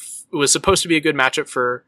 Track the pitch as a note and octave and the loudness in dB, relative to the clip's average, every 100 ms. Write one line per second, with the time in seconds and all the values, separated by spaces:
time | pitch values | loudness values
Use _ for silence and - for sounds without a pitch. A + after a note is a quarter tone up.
0 | - - - D#3 C#3 E3+ D3 F#3 F3 D#3+ | -18 -18 -8 -2 0 2 2 0 2 0
1 | D#3 C#3+ C3 - D3 - B2 B2 | 2 2 2 0 -4 -2 -2 -2